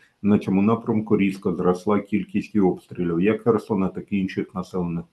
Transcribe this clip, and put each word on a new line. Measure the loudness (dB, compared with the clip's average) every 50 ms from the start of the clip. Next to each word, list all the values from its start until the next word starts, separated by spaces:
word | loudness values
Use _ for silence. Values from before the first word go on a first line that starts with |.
| _ _ _ _
на | 0 2 2 2
цьому | 2 2 2 2
напрямку | 4 4 2 0 0 -2 -2 -2 0 2 2 2
різко | 2 2 0 -2 -4 -4 -2
зросла | 0 2 0 0 0 0 0 0 0
кількість | 0 -2 -4 -4 -4 -2 -4 -6 -4 -2 0
і | 2
обстрілів | 2 2 2 0 -6 -14 -8 -6 -4 -2 0 0
як | 2 2 0 0
Херсона, | 2 2 2 2 0 -2 -2 0 -2 -2
так | -4 -6 -8 -4
і | -2 -2
інших | -2 -2 -2 -4 -8 -6 -6
населених | -10 -10 -8 -6 -6 -4 -4 -4 -6 -8 -10